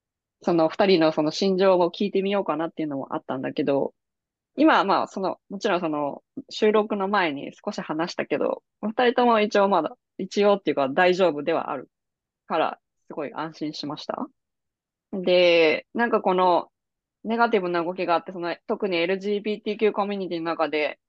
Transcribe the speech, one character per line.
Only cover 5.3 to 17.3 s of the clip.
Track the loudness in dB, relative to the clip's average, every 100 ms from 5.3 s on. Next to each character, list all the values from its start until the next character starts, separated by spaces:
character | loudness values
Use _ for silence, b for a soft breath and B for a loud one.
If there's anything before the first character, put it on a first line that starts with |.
| -6 -10
も | -6
ち | -2
ろ | 0
ん |
そ | -2
の、 | -4 -4 -8 -14 -18 -16
収 | -2 2
録 | 2 2 -2
の | -2
前 | 0 0
に | -4 -10 -12
少 | -10
し | -8
話 | -6 -4 -4
し |
た | -6
け | -4 -2
ど、 | -2 -4 -10 _
お | -6
二 | 0 2
人 |
と | 4 4
も | 4
一 | 4 4
応 | 4
ま | 2
だ、 | 0 -6 _ -12
一 | -6 2 4
応 | 4
っ |
て | 2
い |
う | 0
か | 0
大 | 4 4
丈 | 4 2
夫 | 0
で | -2
は | -2 -2
あ | -8
る | -10 _ _ _ _ _ -4
か | -2
ら、 | -2 -4 _ _ -14
す |
ご | -10 -8
い |
安 | -8 -10
心 | -8 -10
し | -8 -10
ま | -8
し | -6
た。 | -6 -8 _ _ _ _ _ _ _ _
で、 | -4 2 4 6 6 4 2 -4
な | -4 0
ん |
か | 0
こ | 0
の、 | 2 2 2 -2 _ _ _ _ _
ネ | -6